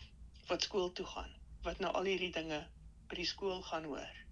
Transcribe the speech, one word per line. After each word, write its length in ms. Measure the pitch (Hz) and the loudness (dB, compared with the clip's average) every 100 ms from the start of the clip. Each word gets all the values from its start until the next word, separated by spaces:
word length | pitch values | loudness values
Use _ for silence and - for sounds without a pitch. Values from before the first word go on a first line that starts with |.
| - - - - - | -12 -14 -14 -8 2
wat 140 | 180 | 4
skool 300 | - 208 180 | 6 4 4
toe 140 | - 170 | 0 -4
gaan, 260 | - - - - - | -4 -6 -8 -12 -2
wat 160 | 175 175 | -2 2
nou 140 | 185 | 2
al 100 | - | 4
hierdie 280 | 190 185 185 | 4 4 4
dinge 360 | 170 160 151 - - - - - | 0 0 -2 -2 -14 -16 -14 -6
by 80 | 170 | 0
die 100 | 170 | 0
skool 360 | - 196 185 | 2 2 0
gaan 220 | 185 160 | 0 -2
hoor. 260 | 156 135 - - - | 0 -2 -4 -8 -14